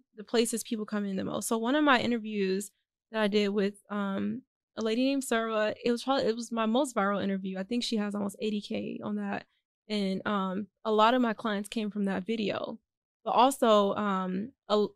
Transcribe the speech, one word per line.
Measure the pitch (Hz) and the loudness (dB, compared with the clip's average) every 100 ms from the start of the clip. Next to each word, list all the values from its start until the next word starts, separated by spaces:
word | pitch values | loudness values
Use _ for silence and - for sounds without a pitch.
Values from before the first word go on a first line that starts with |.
| _ 214 | _ -20
the | |
places | 202 233 233 220 | -2 0 2 -2
people | - 220 208 | -4 -6 -4
come | 208 202 | -4 -2
in | 190 | -4
the | 196 | -4
most. | 220 - | -4 -2
So | 226 | -2
one | 233 294 | 2 2
of | |
my | 294 240 | 4 4
interviews | 226 240 214 214 190 190 - _ _ _ _ | 2 -2 -4 -2 0 0 -4 _ _ _ _
that | 220 | -2
I | 208 | 2
did | 208 202 | 2 2
with, | 208 196 202 - | 2 0 -2 -8
um, | 208 196 196 202 240 - _ _ - | -4 -4 -2 -4 -6 -12 _ _ -6
a | |
lady | 220 226 262 | -2 2 2
named | 277 | 0
Sarah, | - 226 226 220 214 - | 0 -2 0 0 -2 -2
it | 240 | -2
was | 240 | -2
probably, | 254 269 208 | 0 2 2
it | 233 | -2
was | 226 | -4
my | 226 220 | -2 2
most | 240 285 233 | 2 2 0
viral | 196 202 | 0 0
interview. | 196 196 190 185 | -2 -2 -4 -6
I | |
think | 190 240 | -4 -4
she | 233 220 | -2 -2
has | 208 | -2
almost | 208 202 - | -2 -4 -4
eighty | 214 208 | -4 -4
K | - 214 214 233 | -4 -6 -6 -8
on | 208 208 | -6 -6
that. | 202 202 - _ _ _ - | -4 -6 -8 _ _ _ -8
And, | 214 190 190 208 | -2 -2 -2 -2
um, | 202 190 190 202 _ 226 | -2 -2 -4 -8 _ 0
a | |
lot | 214 220 254 | 4 6 4
of | |
my | 233 | 2
clients | 214 226 202 208 | 0 -2 -4 -4
came | 233 214 | -4 -4
from | 208 196 | -2 -2
that | 190 180 | -2 -4
video. | 220 196 - - 226 _ _ _ _ 220 | -2 -2 -4 -6 -10 _ _ _ _ 0
But | |
also, | 208 262 - 233 214 202 - | 4 4 6 6 6 6 0
um, | 208 190 185 185 226 - - | 0 0 -2 -4 -6 -12 0
a, | 214 202 | 0 0